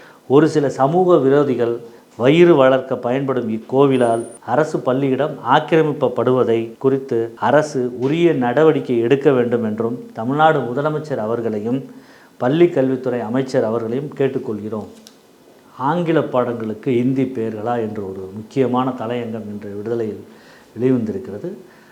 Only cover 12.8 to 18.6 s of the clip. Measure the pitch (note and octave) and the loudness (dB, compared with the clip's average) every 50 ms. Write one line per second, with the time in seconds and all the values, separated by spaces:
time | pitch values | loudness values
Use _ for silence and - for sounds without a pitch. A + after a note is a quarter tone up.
12.8 | C3 C3 C3 B2+ - B2+ A#2+ A#2+ A2+ G#2+ A#2+ C3 C3+ B2+ - C3 A#2 G#2+ A2 A#2 | 0 0 0 -2 -2 -4 -4 -4 -4 -2 -2 -2 -4 0 -2 0 0 0 -2 -2
13.8 | A2+ A2 A#2 C3+ D3 D3 - - C#3 C3 C3+ C3 - A#2 G#2+ G2+ G2+ G#2+ G#2+ G#2+ | -4 -4 -4 -6 -6 -8 -4 -2 -2 -2 -2 -4 -6 -6 -8 -8 -6 -8 -8 -8
14.8 | G2 - - - - - - _ _ _ _ _ _ - - _ _ - - - | -8 -10 -16 -20 -20 -20 -20 _ _ _ _ _ _ -20 -20 _ _ -20 -12 -6
15.8 | B2+ C#3+ D#3+ F3+ E3+ D#3+ D#3+ D3+ C3+ - - B2+ A#2+ A#2+ A2+ A2 A2 A2 G#2+ - | -2 -2 -2 0 0 2 2 0 0 0 0 0 0 0 -4 -6 -6 -8 -8 -6
16.8 | - C#3 B2 A#2+ A#2+ C3 C3+ C3+ C3 C3 - A2+ A2+ A2+ A2 G#2+ G#2 A#2 A#2+ A#2+ | -4 -2 0 0 0 0 0 0 -2 -2 -2 -6 -6 -6 -6 -6 -4 -4 -2 -2
17.8 | A2 G#2+ G#2+ G#2 G2+ F#2+ F#2+ G2 F#2+ F#2+ F#2+ A2 A2 - - C#3 | -4 -4 -6 -8 -8 -8 -10 -10 -12 -12 -12 -14 -14 -8 -2 0